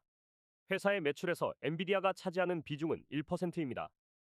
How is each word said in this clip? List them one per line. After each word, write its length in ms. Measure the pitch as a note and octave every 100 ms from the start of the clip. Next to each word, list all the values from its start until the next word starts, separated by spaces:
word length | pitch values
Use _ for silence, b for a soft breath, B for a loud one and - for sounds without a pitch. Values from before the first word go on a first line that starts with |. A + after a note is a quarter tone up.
| _ _ _ _ _ _ -
회사의 300 | F#3+ G3 G3+
매출에서 520 | D3 D3 F3 D#3+ C3 -
엔비디아가 500 | C#3+ D#3+ F3+ G3 F#3+
차지하는 500 | F#3 F#3+ F3 F3 F3
비중은 400 | - D3 D#3+ G2 -
일 160 | D3
퍼센트입니다. 640 | C#3+ F3 F3+ E3+ C#3+ F#2+ D#2 _ _ _ _